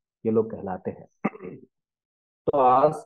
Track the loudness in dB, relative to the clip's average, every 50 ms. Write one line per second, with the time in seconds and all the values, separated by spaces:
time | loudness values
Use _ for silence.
0 | _ _ _ _ -4 0 2 2 0 0 -6 -10 -10 -10 -10 -8 -8 -10 -12 -12
1 | -16 -20 _ _ -6 -6 -6 -10 -14 -16 -16 -18 -20 _ _ _ _ _ _ _
2 | _ _ _ _ _ _ _ _ _ -2 0 2 4 4 6 6 4 2 0 -4
3 | -4